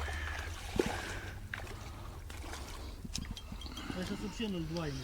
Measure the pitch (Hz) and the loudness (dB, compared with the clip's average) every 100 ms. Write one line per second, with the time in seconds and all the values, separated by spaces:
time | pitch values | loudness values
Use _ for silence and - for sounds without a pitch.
0 | - - - - - - - - - - | 4 2 2 0 0 -2 2 6 6 4
1 | - - - - - - - - - - | 2 0 -2 -4 -4 -2 -2 -4 -4 -6
2 | - - - - - - - - - - | -6 -6 -4 -4 -4 -4 -4 -4 -4 -4
3 | - - - - - - - - - 180 | -2 -2 0 -2 -4 -4 -4 -4 -2 0
4 | 175 202 214 170 220 180 160 170 156 135 | 0 0 0 2 2 4 2 2 2 2